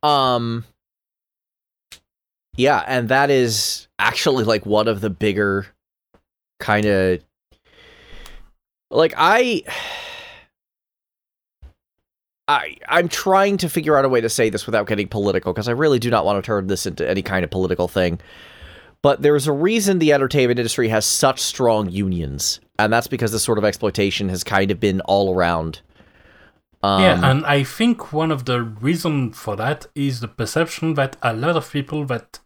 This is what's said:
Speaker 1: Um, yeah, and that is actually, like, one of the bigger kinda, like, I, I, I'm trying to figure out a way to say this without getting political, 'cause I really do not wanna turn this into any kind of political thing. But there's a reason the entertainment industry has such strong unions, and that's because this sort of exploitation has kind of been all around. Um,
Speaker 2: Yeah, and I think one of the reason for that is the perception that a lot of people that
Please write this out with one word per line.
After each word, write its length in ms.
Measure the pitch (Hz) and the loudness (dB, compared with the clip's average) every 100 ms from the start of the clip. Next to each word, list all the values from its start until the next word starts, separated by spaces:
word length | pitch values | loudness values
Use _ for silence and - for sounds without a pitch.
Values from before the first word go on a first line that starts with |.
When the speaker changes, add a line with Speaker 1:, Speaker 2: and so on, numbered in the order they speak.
Speaker 1:
Um, 640 | 151 147 131 123 117 117 117 _ _ _ _ _ _ _ _ _ _ _ _ - _ _ _ _ _ - | 2 2 2 0 -2 -6 -8 _ _ _ _ _ _ _ _ _ _ _ _ -20 _ _ _ _ _ 0
yeah, 260 | 127 131 - | 2 2 0
and 200 | 127 117 | -4 0
that 200 | 131 143 | 2 4
is 580 | 135 120 107 - - - _ | 4 2 0 -4 -6 -12 _
actually, 460 | 101 113 - 131 110 | 0 0 0 2 2
like, 200 | 110 101 | 0 2
one 220 | 104 107 | 0 2
of 120 | 104 | 0
the 100 | 107 | -2
bigger 560 | 92 107 101 101 98 98 _ _ _ _ _ _ _ _ _ | -2 -2 0 0 0 -4 _ _ _ _ _ _ _ _ _
kinda, 600 | - 104 107 98 92 90 _ _ _ _ _ _ - - - - - - - _ _ _ _ | -2 0 2 2 2 0 _ _ _ _ _ _ -20 -20 -20 -20 -18 -20 -20 _ _ _ _
like, 240 | 120 160 - | 0 0 2
I, 460 | 160 220 247 202 - - - - - - - - _ _ _ _ _ _ _ _ _ _ _ _ - _ _ _ _ _ _ _ - | 2 4 2 0 -6 -12 -12 -12 -14 -16 -20 -20 _ _ _ _ _ _ _ _ _ _ _ _ -20 _ _ _ _ _ _ _ -2
I, 280 | 147 78 - - | -2 -2 -12 -2
I'm 180 | 156 175 | 0 0
trying 500 | - - 190 202 202 | -2 2 4 4 0
to 120 | 180 | -2
figure 280 | 175 151 147 | -4 2 4
out 80 | 135 | 4
a 40 | |
way 120 | 127 | 2
to 80 | 113 | 0
say 200 | - 113 | 0 0
this 160 | 101 - | 0 -2
without 220 | 110 104 | -2 0
getting 200 | 104 95 | -2 -2
political, 460 | 110 101 92 92 | -2 0 0 -2
'cause 140 | 90 110 | -4 -2
I 40 | |
really 280 | 120 156 131 | 0 2 2
do 100 | 120 | 2
not 160 | 113 85 | 2 2
wanna 160 | 101 | 0
turn 260 | 95 104 95 | 0 -2 -2
this 180 | 95 - | -4 -4
into 220 | - 65 | -4 -2
any 120 | 95 | -2
kind 220 | 95 95 | -2 -2
of 80 | 87 | -2
political 360 | 95 92 87 - | -2 -2 0 0
thing. 320 | - 90 85 - - - - - - - _ | 0 0 -2 -10 -20 -20 -20 -20 -20 -20 _
But 200 | 143 - | 2 4
there's 260 | 147 147 139 | 4 2 2
a 40 | |
reason 460 | 143 175 226 196 190 | 0 2 2 2 2
the 140 | 160 | 4
entertainment 460 | 143 135 143 127 123 | 4 4 2 2 2
industry 300 | 117 - 117 | -2 0 2
has 160 | 110 104 | 2 0
such 340 | - 139 131 | 2 2 0
strong 500 | - - 123 110 101 | -6 0 2 2 0
unions, 680 | 92 98 90 76 69 - - _ _ | -2 -2 -2 -4 -4 -6 -6 _ _
and 120 | 107 | 2
that's 160 | 117 120 | 2 0
because 240 | 127 117 | -2 -2
this 120 | 107 | -2
sort 140 | - 107 | -2 0
of 80 | 104 | 0
exploitation 640 | 98 107 98 101 - 98 | 0 -4 0 0 0 -4
has 140 | 90 | -4
kind 280 | - 98 98 | -2 0 0
of 80 | 95 | 0
been 220 | 104 95 | 0 0
all 320 | - 101 98 | 0 2 2
around. 480 | 92 85 85 80 80 _ _ _ _ _ - - _ _ _ | 2 2 0 -4 -10 _ _ _ _ _ -20 -20 _ _ _
Um, 200 | 98 98 | 0 4
Speaker 2:
Yeah, 280 | 180 - 135 | 4 4 4
and 140 | 135 151 | 2 2
I 180 | 143 | 0
think 480 | 135 - 233 233 - | 0 0 0 0 -2
one 200 | 151 160 | -2 -2
of 140 | 151 123 | -2 -2
the 160 | 123 | -2
reason 680 | 117 107 123 170 170 147 127 | -4 -4 -2 0 0 0 -2
for 240 | - - 101 | -6 -8 -4
that 320 | 110 151 - - | -2 -4 -8 -4
is 240 | 139 123 | -4 -4
the 80 | 113 | -8
perception 680 | - 110 - 165 - 160 147 | -8 -4 -2 -4 -4 -4 0
that 200 | 135 - | -2 -2
a 120 | 123 | -4
lot 220 | 110 143 165 | -2 -2 -2
of 160 | 120 | -2
people 340 | 143 135 151 143 | -8 -6 -6 -4
that 340 | 120 - - | -6 -8 -20